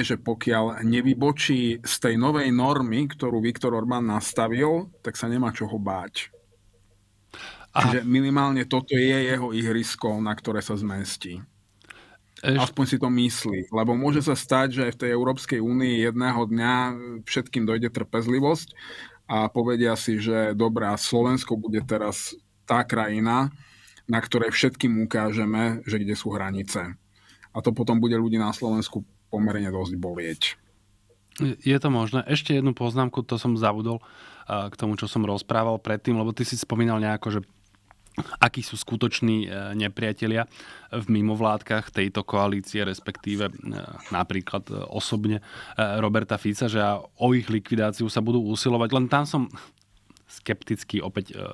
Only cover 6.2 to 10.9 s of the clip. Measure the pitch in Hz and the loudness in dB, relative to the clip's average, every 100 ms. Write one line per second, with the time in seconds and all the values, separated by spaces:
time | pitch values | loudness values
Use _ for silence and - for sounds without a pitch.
6.2 | - - _ _ _ _ _ _ _ _ | -10 -16 _ _ _ _ _ _ _ _
7.2 | _ - - - - - 127 123 120 127 | _ -18 -18 -18 -2 2 4 4 2 2
8.2 | 139 139 139 135 123 127 131 131 127 135 | 4 2 2 0 0 -2 0 2 4 2
9.2 | 127 127 123 113 113 113 113 - 117 107 | 2 0 0 0 0 0 -2 -2 -2 0
10.2 | 107 107 - 107 - 104 104 | -2 -2 -2 -4 -2 -4 -4